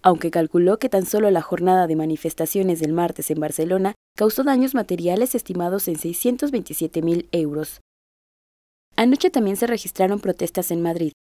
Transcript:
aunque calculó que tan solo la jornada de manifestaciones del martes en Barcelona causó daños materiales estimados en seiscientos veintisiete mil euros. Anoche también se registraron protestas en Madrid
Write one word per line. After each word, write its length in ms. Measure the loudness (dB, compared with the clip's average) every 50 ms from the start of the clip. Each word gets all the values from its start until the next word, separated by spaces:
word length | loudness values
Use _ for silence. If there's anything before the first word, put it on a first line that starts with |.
| 4
aunque 260 | 4 2 2 -2 -2
calculó 480 | 0 0 0 2 2 4 4 4 2
que 120 | 2 0 0
tan 180 | 0 0 0
solo 240 | 0 0 2 2 2
la 100 | 2 2
jornada 460 | 0 -2 -4 0 2 4 4 4 4
de 80 | 2 0
manifestaciones 840 | -2 0 -2 -4 -4 -4 -8 -4 -4 -6 -2 -2 0 0 0 0 0
del 140 | -2 -2 0
martes 380 | 0 0 -2 -4 -6 -4 -4
en 80 | -2 -2
Barcelona 560 | -2 -4 -2 -2 -2 0 0 0 0 -2 -4 _ _ _ _
causó 280 | 2 2 2 2 2 2
daños 320 | 2 4 4 2 2 0
materiales 580 | -2 -2 -2 -4 -2 0 0 2 2 0 0 0
estimados 540 | -4 -4 -4 -4 -2 -2 0 -2 -2 -2
en 100 | -4 -4
seiscientos 540 | -4 -4 -6 -6 0 0 0 0 0 -2 -2
veintisiete 500 | -2 -4 -4 -6 -6 -6 -6 -2 -2 -2
mil 260 | 0 0 0 0 -2 -2
euros. 500 | -2 -2 0 0 -2 -4 -6 -8 -10 -20 _ _ _ _ _ _ _ _ _ _ _ _ _ _ _ _ _ _ _ _ _ _ _
Anoche 360 | 0 2 2 4 4 2 0
también 260 | 2 2 0 0 0
se 80 | -2 -2
registraron 540 | -2 -2 -4 -6 -10 -2 0 0 0 0 -2
protestas 500 | -2 -4 -2 -2 -4 -4 -4 -4 -4 -2
en 140 | -2 0 0
Madrid 300 | 0 0 0 -2 -4 -4 _